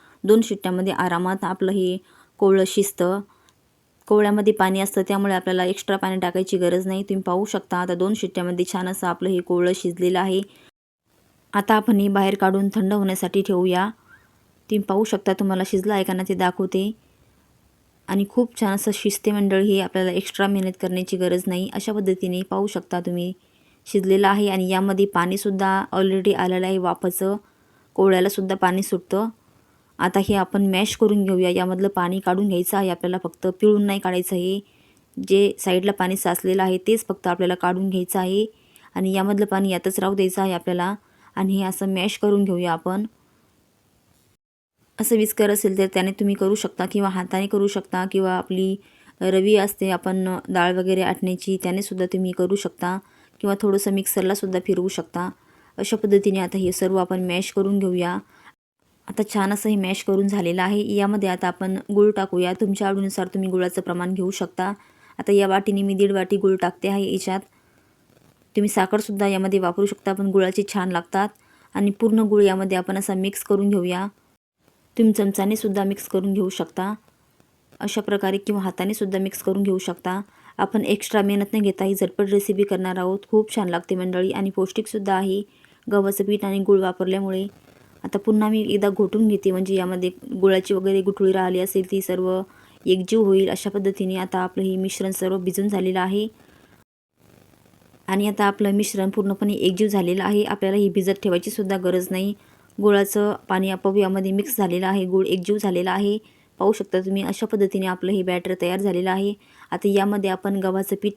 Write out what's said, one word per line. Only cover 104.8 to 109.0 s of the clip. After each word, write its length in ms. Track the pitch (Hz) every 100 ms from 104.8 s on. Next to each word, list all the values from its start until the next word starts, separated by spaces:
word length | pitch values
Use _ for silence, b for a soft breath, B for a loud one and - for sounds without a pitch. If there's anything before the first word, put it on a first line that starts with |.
| 190
आहे, 180 | 196 185
गुळ 200 | 190 190
एकजीव 300 | 185 175 208
झालेला 340 | 202 175 185
आहे. 260 | 190 202 214 b b b -
पाहू 120 | 190
शकता 280 | 220 - 185
तुम्ही 240 | 190 196
अशा 220 | 190 202 214
पद्धतीने 400 | 214 196 196 190
आपलं 260 | 180 180
हे 120 | 196
बॅटर 300 | 185 180 185 185
तयार 180 | 175 185
झालेलं 320 | 202 180